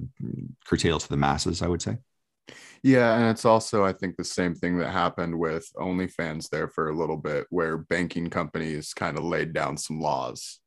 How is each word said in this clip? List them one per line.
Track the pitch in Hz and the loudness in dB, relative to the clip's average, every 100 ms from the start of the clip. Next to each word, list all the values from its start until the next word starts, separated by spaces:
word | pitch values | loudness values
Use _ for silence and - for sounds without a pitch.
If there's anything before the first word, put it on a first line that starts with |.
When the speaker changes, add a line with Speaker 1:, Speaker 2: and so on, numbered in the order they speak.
| 127 - - - - - - | -10 -10 -10 -8 -10 -14 -2
Speaker 1:
curtail | 85 90 76 | 2 2 2
to | - | 0
the | 71 | 2
masses, | 71 73 90 87 | 4 2 0 -2
I | 87 | -2
would | 87 | -2
say. | 101 110 - _ _ _ - - - - | -2 -6 -10 _ _ _ -20 -20 -20 0
Speaker 2:
Yeah, | 135 127 117 113 | 6 8 8 6
and | 113 | 4
it's | 110 | 4
also, | 120 110 - 110 | 6 6 4 2
I | 98 | 2
think, | 90 92 87 | 0 -6 -6
the | |
same | 87 - 90 | -6 0 0
thing | 85 87 87 | 0 0 0
that | 80 | 0
happened | 92 87 - 85 82 | 0 0 0 -4 -2
with | 80 82 - - | -2 -2 -8 -6
OnlyFans | 92 90 90 - 82 80 - | -4 -2 -2 -4 -6 -6 -6
there | 78 78 | -4 -4
for | - 78 | -2 -2
a | 78 | -2
little | 80 78 | -2 -2
bit, | 76 73 - | -2 -4 -2
where | 87 80 80 | -2 -2 -2
banking | 80 90 85 82 82 | -2 -2 -2 -2 -2
companies | 90 80 85 80 76 - | -2 -2 -4 -4 -6 -8
kinda | - 90 73 | -4 -4 -2
laid | 82 78 80 | -2 -2 -2
down | 78 69 73 | -2 -2 -4
some | - 78 | -6 -4
laws | 76 67 64 - - - | -2 -2 -4 -8 -14 -16